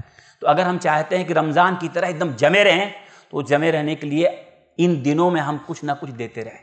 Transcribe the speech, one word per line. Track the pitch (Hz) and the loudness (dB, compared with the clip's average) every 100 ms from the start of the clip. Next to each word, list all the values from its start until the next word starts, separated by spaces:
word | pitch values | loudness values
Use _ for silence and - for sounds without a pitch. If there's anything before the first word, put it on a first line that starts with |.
| - _ _ _ | -20 _ _ _
तो | 147 | 2
अगर | 151 | 2
हम | 180 180 | 2 0
चाहते | 160 151 156 180 | 0 0 0 -2
हैं | 165 | 0
कि | |
रमज़ान | 160 156 147 185 185 | 0 2 4 2 2
की | 165 | -4
तरह | 170 180 | -4 -4
एकदम | 160 170 | -2 -4
जमे | 117 147 196 | 0 4 6
रहें, | 202 170 202 - - - _ | 4 4 0 -8 -20 -20 _
तो | - | -8
जमे | 135 147 165 | 0 0 2
रहने | 156 151 156 | 0 -2 -6
के | 151 | -4
लिए | 147 170 - - _ _ - | 0 0 -2 -14 _ _ 0
इन | 180 156 | 2 2
दिनों | 135 156 180 | 0 2 2
में | 165 | 0
हम | 143 147 | -2 -6
कुछ | - 160 | -8 -8
ना | 147 | -6
कुछ | 143 143 | -6 -8
देते | 120 113 117 | -10 -10 -10
रहें, | 113 - | -14 -16